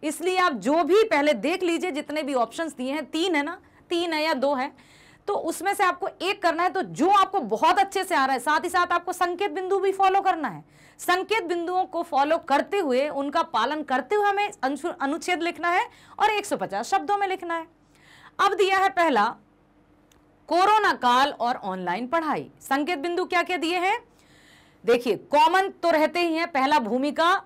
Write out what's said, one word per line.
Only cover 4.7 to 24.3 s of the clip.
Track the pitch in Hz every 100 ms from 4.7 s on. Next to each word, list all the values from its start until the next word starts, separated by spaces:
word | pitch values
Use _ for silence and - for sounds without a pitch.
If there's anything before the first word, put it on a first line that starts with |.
| - - - - _ -
तो |
उसमें | 403 320 - 359
से | 403
आपको | 370 359 381 -
एक | 349 392
करना | 349 320
है। | 359
तो | 381
जो | 208 165 339
आपको | 403 381 392
बहुत | 233 214 320 370
अच्छे | 392 392
से | 381 311
आ | 262
रहा |
है, | 262
साथ | 311 311
ही | -
साथ | 359 349
आपको | 349 349
संकेत | 349 359 349 403
बिंदु | 392 370 392
भी | 392
फॉलो | 381 392 381
करना | 392 339 269
है। | 151 - _ - -
संकेत | - 359 349 440
बिंदुओं | 339 349 339 370 370
को | 330
फॉलो | - 269 285 330
करते | - 285 277 403
हुए, | 302 247 294
उनका | 277 285 330
पालन | 320 233 240 302
करते | - 254 - 415
हुए | 403
हमें | 392 415 -
अंशु-, | 262 285 339 -
अनुच्छेद | 269 320 - 359
लिखना | 339 339 339
है | 359 466 - - -
और | 440
एक | 415 403
सौ | 277
पचास | 175 196 240
शब्दों | 392 294 403
में | 392
लिखना | 370 349 330
है। | 320 _ _ _ _ - - -
अब | 403
दिया | 381 381 381
है | 381
पहला, | 381 330 233 220 - _ _ _ _ _ _ _ _ _ _ -
कोरोना | 330 392 427 392
काल | 262 247 247 285
और | - 233 254
ऑनलाइन | 196 185 180 185 247
पढ़ाई। | 330 311 196 135 -
संकेत | - 277 302 349
बिंदु | 339 349 359
क्या | 349
क्या | 349 349
दिए | 320 359
हैं? | 370 466 - _ _